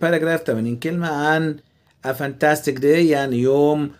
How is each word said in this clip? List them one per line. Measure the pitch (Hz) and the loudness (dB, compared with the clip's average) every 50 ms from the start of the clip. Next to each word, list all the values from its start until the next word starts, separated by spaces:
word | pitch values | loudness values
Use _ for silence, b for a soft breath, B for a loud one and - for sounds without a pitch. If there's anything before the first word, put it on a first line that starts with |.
paragraph | 170 165 170 160 160 165 165 160 165 | -2 0 0 0 0 0 -2 -2 -2
تمانين | - 120 110 113 117 120 | -4 -4 -2 -2 -4 -6
كلمة | 120 - 160 170 175 170 165 | -6 -6 -6 -4 -4 -4 -4
عن | 151 143 147 151 160 160 160 156 147 147 - _ _ _ _ _ _ _ - 135 | -4 -2 0 0 2 2 0 -2 -4 -8 -12 _ _ _ _ _ _ _ -6 -6
a | |
fantastic | 135 - 147 139 135 - 156 151 151 151 - 147 135 131 | -4 -4 -6 -8 -4 0 2 2 2 2 0 -4 -4 0
day | 135 | 2
يعني | 143 151 165 170 160 147 139 139 135 123 120 | 4 4 4 4 4 2 2 0 -2 -2 0
يوم | 123 131 135 143 147 147 151 151 147 143 B B | 0 2 2 2 2 2 2 0 -2 -6 B B